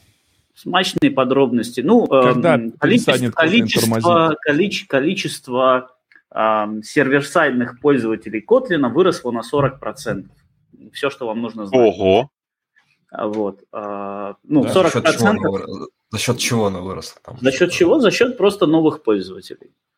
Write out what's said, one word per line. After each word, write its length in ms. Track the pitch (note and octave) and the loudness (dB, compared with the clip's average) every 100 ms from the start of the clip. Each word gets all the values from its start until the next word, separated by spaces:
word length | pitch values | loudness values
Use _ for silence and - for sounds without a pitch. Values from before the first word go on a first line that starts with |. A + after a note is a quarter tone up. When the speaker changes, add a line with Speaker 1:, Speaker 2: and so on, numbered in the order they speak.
| _ _ _ _ _ | _ _ _ _ _
Speaker 1:
Смачные 560 | _ F3 F3+ F#3+ - C#3+ | _ -2 -2 0 0 0
подробности. 680 | C#3 B2+ C3+ C3 A#2+ A#2 B2+ | 2 0 2 2 0 -4 -4
Ну, 240 | C#3+ A#3 D3+ | 2 2 4
Speaker 2:
Когда 480 | C3+ B2+ B2 E3 C3+ | 4 4 2 2 2
Speaker 1:
эм, 160 | A2+ | -2
количество, 400 | - D#3 A#3 - | -2 2 2 2
Speaker 2:
перестанет 200 | B2+ A#2+ | 0 0
Kotlin 40 | - | 0
Speaker 1:
количество, 640 | E3 A#3 - - A2+ A2+ | 2 2 2 0 0 2
Speaker 2:
тормозить? 380 | F3 E3+ D#3+ D3+ | 2 4 2 0
Speaker 1:
количе-, 460 | D#3 D3 G3+ - - | -2 0 0 -4 -4
количество, 1000 | C3+ D#3+ F#3+ D#3+ - - B2 C3 B2+ - _ _ _ _ | -2 0 -4 -6 -10 -6 0 2 2 -2 _ _ _ _
ам, 520 | - A2 G#2+ G#2+ G#2+ | -2 0 0 -2 -8
сервер-сайдных 1000 | - D3 C3 C#3+ C#3+ F3 D3 B2 B2 A#2+ | -4 -2 2 0 0 0 0 0 -4 -2
пользователей 640 | D3 C3+ A2+ G#2+ G#2+ A2 - | 0 2 0 -4 -6 -10 0
Kotlin 400 | B3+ F3 E3 B2 | 0 2 -2 0
выросло 380 | C#3 F#3 - B2 | 2 0 0 -6
на 120 | A#2 | -8
сорок 340 | A2+ D3 C3+ - | -4 -2 -2 -4
процентов. 540 | G#2+ - A#2 G2 - _ _ _ _ _ - | -12 -10 -8 -8 -10 _ _ _ _ _ -20
Всё, 180 | - C#3 | -8 -6
что 160 | - A#2 | -6 -8
вам 120 | A2 | -6
нужно 240 | A#2 A2+ G2+ | -8 -10 -2
знать. 140 | B2+ | 4
Speaker 3:
Ого. 500 | A2 G2 F#2+ G2+ C#3 _ _ _ _ _ _ _ _ | 4 4 2 2 2 _ _ _ _ _ _ _ _
Speaker 1:
А, 160 | - G#2+ | -8 -6
вот, 320 | G#2+ G2+ G2 _ | -4 -6 -8 _
а, 640 | A2 G#2 G2+ G2+ G2+ G2+ - | -14 -12 -12 -12 -12 -12 -14
ну, 200 | - D3 | -2 0
Speaker 2:
Да. 40 | A#2 | 2
Speaker 4:
За 180 | F#3 E3+ | 2 2
счёт 0 | |
чего 0 | |
оно 0 | |
Speaker 1:
сорок 120 | A#2+ | 0
процентов. 480 | D#4+ - G#3+ G#3 F#3+ | 0 2 0 0 -2
Speaker 4:
выро-, 340 | G2 - F#2+ - _ _ | -4 -8 -12 -14 _ _
за 80 | G#2 | -6
счёт 200 | - A#2 | -4 -2
чего 280 | - A#2 G2+ | -2 0 0
оно 160 | F#2 | -2
выросло 380 | F#2+ E2 - - | -8 -10 -14 -20
там? 140 | - B2 | -20 -2
Speaker 1:
За 120 | B2+ | -2
счёт 180 | C3 F3 | 2 0
чего? 300 | - F3 D4 | 2 4 4
За 100 | G#3 | 4
счёт 260 | - - - | 2 0 2
просто 300 | G3 G3 D#3+ | 0 2 2
новых 360 | D#3+ D#3 D3+ | 4 2 0
пользователей. 680 | - G2+ F#2 F#2 - - - _ _ | -2 -2 -4 -14 -18 -20 -20 _ _